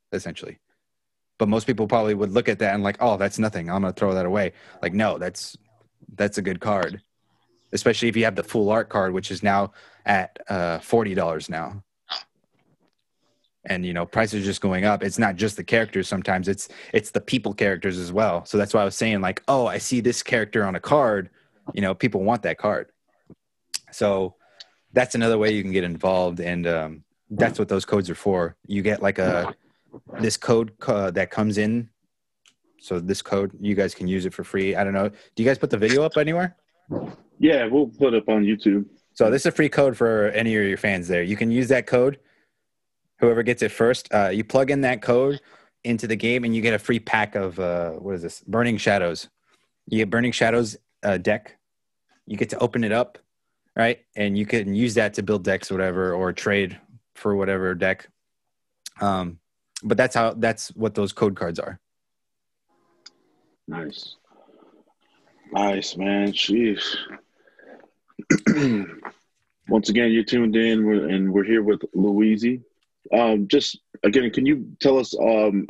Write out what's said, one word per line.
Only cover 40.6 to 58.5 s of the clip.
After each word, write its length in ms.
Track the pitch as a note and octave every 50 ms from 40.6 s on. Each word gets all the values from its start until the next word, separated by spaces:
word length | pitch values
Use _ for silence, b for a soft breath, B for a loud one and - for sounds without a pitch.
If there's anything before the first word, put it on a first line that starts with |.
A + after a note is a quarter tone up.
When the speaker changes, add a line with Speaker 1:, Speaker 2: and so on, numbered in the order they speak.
| G2+
Speaker 1:
your 140 | G2 F#2+ -
fans 280 | - G#2 G2 F2+ E2+ F2
there. 140 | F2+ F2
You 140 | F2 F2+ G#2+
can 140 | G#2 A#2 A2+
use 160 | A#2 B2+ B2+ A#2
that 180 | C3 B2 A#2+
code. 320 | - C3 B2 B2 C#3 C#3+ - _ _ _ _ _ _ _ _ _ _ _ _ _ _ _ _ _ _ _ -
Whoever 220 | C3 A#2+ A#2 A#2 A2+
gets 180 | A#2+ A#2+ -
it 80 | A#2 G#2
first, 420 | - - A2+ A#2+ B2+ - - - -
uh, 160 | G#2+ G2+ F#2+
you 100 | F#2+ G#2+
plug 280 | G#2+ - - C3 C3+ C3
in 100 | C#3+ C#3
that 220 | C3+ B2 B2+ G#2
code 380 | - - A#2+ B2 C3+ C#3 C#3+ C3+ b b b b b b b _ -
into 220 | A#2+ A#2 A2 - G#2
the 80 | A2+
game 260 | G2+ A#2 A#2 B2 B2+
and 140 | A#2+ A#2 A2+
you 60 | A2+
get 100 | G#2+ A#2 A2
a 40 | G2+
free 180 | - - A#2+ A2
pack 360 | - - - A2 G#2 G#2 -
of, 240 | G#2 G2 F#2 E2 F#2+
uh, 300 | F2+ F2 F2 F2 E2+ E2
what 220 | D#2+ - F2+ G2 F#2+
is 80 | E2+
this? 180 | E2 E2+ - -
Burning 380 | - - G2 A2+ A#2+ A#2+ A2 F#2+
Shadows. 500 | - A2+ G2+ G2+ F2+ E2+ D#2+ - - - _ _ _ _ _ _ _ _ _ _ -
You 120 | - A2 A2
get 100 | A2 F#2+
Burning 220 | A2+ A#2 A#2+ B2
Shadows, 440 | A2+ - B2 A2+ A2+ A#2+ A#2+ G#2+ - - _ _ _ -
uh, 160 | - G#2 F#2+ F#2
deck. 400 | F#2 G#2 G#2 G#2 - - - _ _ _ _ _ _ _ _ _ _ _ _ _ -
You 100 | - G#2+ G2+
get 100 | A#2+ -
to 80 | - -
open 220 | A#2+ B2 - B2
it 100 | A2+ G#2
up, 260 | G#2+ - - - - - _ _ _ _ _ _ _ _ _ _ -
right? 220 | - A2+ A#2 B2 - _ _ -
And 220 | G#2+ G#2 G2+ G2+ G#2
you 80 | G#2
can 280 | G#2 A#2+ A#2 G2+ G2 G2
use 200 | G#2+ B2 A#2+ G#2
that 200 | A#2 G#2+ G2+ -
to 80 | -
build 220 | G2 F#2 G#2+ G2+ F2
decks 260 | G2+ F#2+ F2+ - -
or 40 | G2
whatever, 400 | F#2+ F#2+ F#2 F2 F#2 F#2 F#2 F2
or 180 | F2+ F#2+ F2+
trade 480 | F2 - - G#2+ G2+ G2+ G2 F2 - - _ _ - - _ _ _
for 220 | - - G#2+ G2+
whatever 380 | G2 G2 F#2+ G2 F#2 F#2 F#2 F#2
deck. 340 | F2 F#2+ F#2 F#2+ - - - _ _ _ _ _ _ _ _